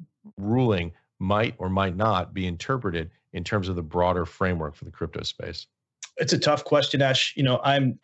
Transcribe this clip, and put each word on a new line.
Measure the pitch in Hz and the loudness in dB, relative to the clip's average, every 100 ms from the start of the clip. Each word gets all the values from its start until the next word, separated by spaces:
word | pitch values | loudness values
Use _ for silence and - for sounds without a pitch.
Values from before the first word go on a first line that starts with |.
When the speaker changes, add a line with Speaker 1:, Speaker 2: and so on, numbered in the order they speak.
| 170 _ - - | -20 _ -20 -8
Speaker 1:
ruling | 98 123 123 95 85 - _ - | 0 2 4 2 -2 -10 _ -6
might | 95 104 120 - | 0 0 0 -2
or | 92 | -2
might | 95 95 90 | 0 0 2
not | 110 95 87 | 2 2 -2
be | 98 92 | -4 -4
interpreted | 82 - 131 104 82 82 _ _ | -4 -4 -4 -2 -4 -6 _ _
in | 90 | -10
terms | 85 107 92 | -4 -2 -2
of | 87 | -4
the | |
broader | 78 87 90 90 | -2 0 2 2
framework | 82 - 95 85 76 | -2 -2 0 0 -4
for | - | -10
the | - | -14
crypto | - 82 - | -10 -8 -8
space? | - - - 82 - _ _ - - - | -10 -10 -10 -12 -16 _ _ -20 -12 -4
Speaker 2:
It's | 143 | 0
a | 147 | 2
tough | 147 147 | 4 2
question, | - 147 131 139 | 4 2 2 2
Ash. | 135 127 - - | 2 2 0 2
You | |
know, | 135 123 | 2 2
I'm, | 139 139 131 - | 2 4 2 0